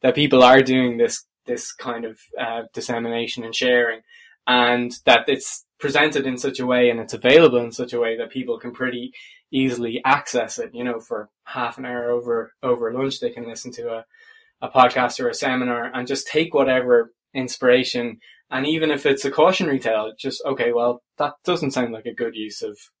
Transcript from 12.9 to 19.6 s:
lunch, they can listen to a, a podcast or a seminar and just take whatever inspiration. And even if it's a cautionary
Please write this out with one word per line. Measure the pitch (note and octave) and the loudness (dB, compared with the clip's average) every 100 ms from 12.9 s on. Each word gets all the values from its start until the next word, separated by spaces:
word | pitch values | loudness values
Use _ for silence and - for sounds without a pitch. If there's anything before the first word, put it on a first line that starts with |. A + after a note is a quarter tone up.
lunch, | B2 C3+ - | -4 -4 -4
they | A#2+ | -8
can | A#2+ A#2+ | -8 -14
listen | A2+ B2 | -14 -14
to | A#2+ A#2 | -12 -10
a, | A2+ A2+ _ - - _ _ | -10 -12 _ -20 -20 _ _
a | B2+ | -2
podcast | C3+ B2 C3 B2 - | 4 4 4 -2 -2
or | B2 | -4
a | |
seminar | A2+ C#3 B2+ B2 A#2+ A#2 | -2 -4 -2 -2 -4 -6
and | B2 B2 | -8 -6
just | C#3 - | -6 -2
take | D#3 E3 | -2 0
whatever | D3+ C3 B2+ B2 A#2+ A#2 _ _ | 2 2 2 4 4 4 _ _
inspiration. | C3+ B2+ - B2+ B2+ B2 B2 A#2+ A2 _ _ _ | -8 -8 0 4 4 4 -4 -6 -10 _ _ _
And | C3 C#3+ | -4 -2
even | D#3+ D#3 | 0 0
if | C#3+ D3 | 0 2
it's | C#3 | 0
a | C#3 | 0
cautionary | C#3 E3 F#3+ | 4 4 4